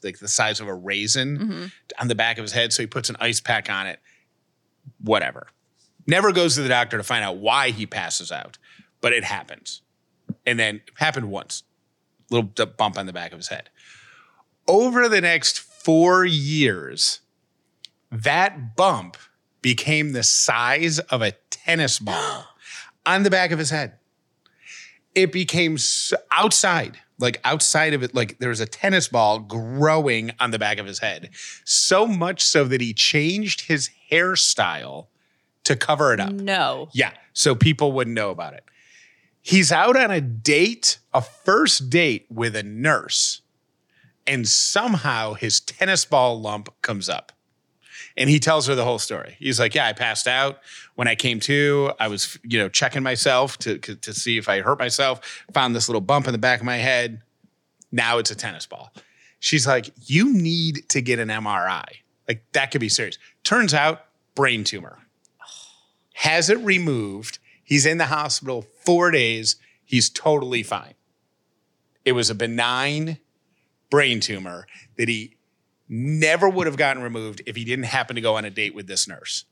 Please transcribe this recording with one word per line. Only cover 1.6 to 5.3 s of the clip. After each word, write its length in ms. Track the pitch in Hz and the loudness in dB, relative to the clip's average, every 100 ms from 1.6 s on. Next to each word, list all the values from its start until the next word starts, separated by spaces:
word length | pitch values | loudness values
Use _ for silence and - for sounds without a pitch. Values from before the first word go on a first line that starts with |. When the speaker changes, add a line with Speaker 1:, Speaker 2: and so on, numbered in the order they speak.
| 180 - - - | -10 -16 -20 -8
Speaker 1:
on 80 | 123 | -4
the 60 | 110 | 0
back 220 | 113 113 | 0 -2
of 60 | |
his 80 | 104 | -4
head. 220 | 120 117 | -2 0
So 100 | - | -2
he 40 | 110 | -4
puts 220 | 127 117 | -6 -6
an 80 | 113 | -4
ice 220 | 117 113 | -2 -2
pack 300 | - 110 98 | -2 -2 -2
on 160 | 98 95 | -6 -6
it. 120 | - _ _ _ _ _ _ _ _ 135 - | -10 _ _ _ _ _ _ _ _ -20 -12
Whatever. 480 | 107 107 69 | 0 0 0